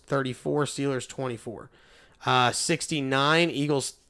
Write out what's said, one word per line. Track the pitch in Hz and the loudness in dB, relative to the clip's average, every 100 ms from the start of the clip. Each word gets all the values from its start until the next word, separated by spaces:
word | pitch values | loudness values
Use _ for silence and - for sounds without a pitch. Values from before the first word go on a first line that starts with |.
| - | -4
thirty-four, | 139 131 123 147 147 143 | -2 -2 -4 -2 0 0
Steelers | - 139 131 - | -2 -2 -2 -6
twenty-four. | - 131 117 - 76 - - - - - _ - | -8 -8 -8 -10 -14 -16 -20 -20 -20 -20 _ 2
Uh, | 127 123 | 4 4
sixty-nine, | 113 - 165 - 156 135 135 143 160 170 | 2 0 -2 -2 -2 0 2 4 4 4
Eagles | 127 147 143 - - | 2 0 0 -2 -8